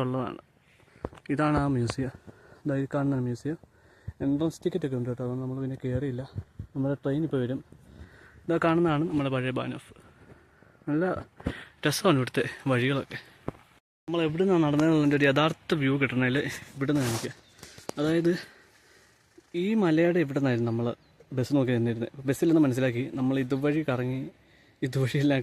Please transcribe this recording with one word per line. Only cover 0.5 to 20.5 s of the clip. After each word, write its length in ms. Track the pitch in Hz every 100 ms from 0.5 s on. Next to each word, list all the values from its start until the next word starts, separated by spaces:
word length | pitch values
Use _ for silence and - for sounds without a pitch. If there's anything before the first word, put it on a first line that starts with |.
| _ _ _ _ - - - -
ഇതാണ് 240 | 143 151 147
ആ 40 | 143 131
മ്യൂസിയം, 360 | 117 - 123 - - - - -
ഇതാ 120 | 147 139
ഈ 40 | 139
കാണുന്ന 280 | 143 139 131 123
മ്യൂസിയം. 300 | 120 139 165 - _ _ _ - -
എൻട്രൻസ് 340 | 139 143 160 -
ടിക്കറ്റ് 240 | 185 180 151
ഒക്കെ 80 | 127
ഉണ്ട് 100 | 123
കേട്ടോ, 120 | 123
അതുകൊണ്ട് 180 | 123 127
നമ്മൾ 140 | 127 131
പിന്നെ 120 | 135 131
കയറിയില്ല. 400 | 131 127 139 123 135 - - - -
നമ്മുടെ 240 | 139 135 143
ട്രെയിൻ 200 | 143 143 160
ഇപ്പോൾ 140 | 135
വരും. 180 | 120 135 - - - - - - - -
ഇതാ 120 | - 165 170
കാണുന്നതാണ് 380 | 165 170 147 170
നമ്മുടെ 200 | 151 135
പഴയ 180 | 131 127 127
ബാനോഫ്. 340 | 127 123 - - - - - - _ _ - _ -
നല്ല 160 | 151 185 - - - - - - _ 151
രസമാണ് 300 | - 196 139
ഇവിടുത്തെ 240 | 123 - 147 - 139
വഴികളൊക്കെ. 480 | 123 131 139 - - - - - - _ _ _ _ -
നമ്മൾ 140 | 170 160
എവിടെ 140 | 160
നിന്നാണ് 200 | 190 175 147
നടന്നതെന്നുള്ളതിൻ്റെ 500 | 147 160 156 147 143
ഒരു 60 | 143
യഥാർത്ഥ 440 | 135 160 156 - 165
വ്യൂ 120 | 135 139
കിട്ടണമെങ്കിൽ 360 | 135 123 127 135 139 - - 135
ഇവിടെ 160 | 139
നിന്ന് 140 | 147 123
കാണിക്കുക. 260 | 117 127 - _ - - - - -
അതായത് 340 | 151 165 170 175 - - _ _ _ _ _ _ _ _ _ 175
ഈ 40 | 190 226
മലയുടെ 380 | 180 156 170 175
ഇവിടെ 160 | 143 139
നിന്നായിരുന്നു 300 | 135